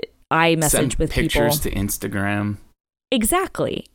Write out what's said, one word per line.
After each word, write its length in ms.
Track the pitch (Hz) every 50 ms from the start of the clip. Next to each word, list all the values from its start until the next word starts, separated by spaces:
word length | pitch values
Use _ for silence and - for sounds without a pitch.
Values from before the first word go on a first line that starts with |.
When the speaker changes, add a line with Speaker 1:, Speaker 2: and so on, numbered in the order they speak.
| - _ _ _ _ -
Speaker 1:
I 240 | - 160 165 165 165
message 240 | 160 160 147 131 135
Speaker 2:
Send 160 | 151 131 -
Speaker 1:
with 160 | - 160 147
Speaker 2:
pictures 480 | - 165 165 156 - 143 143 147 147 151
Speaker 1:
people. 200 | - 139 - 101
Speaker 2:
to 60 | 98
Instagram. 720 | 101 - - - 110 104 101 98 101 101 104 104 104 104 101 - - _ _ _ _ _ _ _ -
Speaker 1:
Exactly. 760 | 262 262 214 - 339 359 381 - - - 151 - - - - -